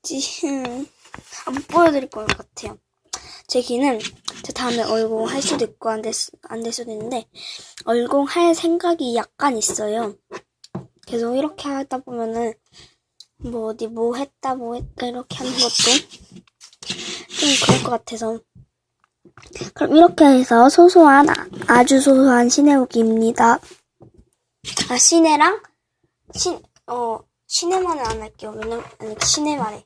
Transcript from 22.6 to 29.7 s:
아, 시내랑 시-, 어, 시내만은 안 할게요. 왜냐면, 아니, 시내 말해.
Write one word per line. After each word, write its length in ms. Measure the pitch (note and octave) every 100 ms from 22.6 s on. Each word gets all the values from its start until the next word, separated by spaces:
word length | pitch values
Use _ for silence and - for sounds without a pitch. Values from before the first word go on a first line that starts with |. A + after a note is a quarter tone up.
| D4 C#4 B3+ A#3 A3+ A3 A3+ A#3 A#3 A#3+ - - _ _ - _ _ _ _ _ - - -
아, 60 | B3
시내랑 680 | - E4+ D#4+ D4 D#4+ G#4+ _ _ _ _ _ _ _
시-, 240 | - F4+ - _ _ -
어, 320 | A#3+ A#3 A3 _ _ _
시내만은 580 | - E4+ F#4+ F4+ D4+ A3+
안 160 | A3
할게요. 300 | G#3+ _ G#3+ A3
왜냐면, 280 | A3 A#3 - _
아니, 160 | A3 G#3+
시내 320 | - - D4+ D4
말해. 280 | A3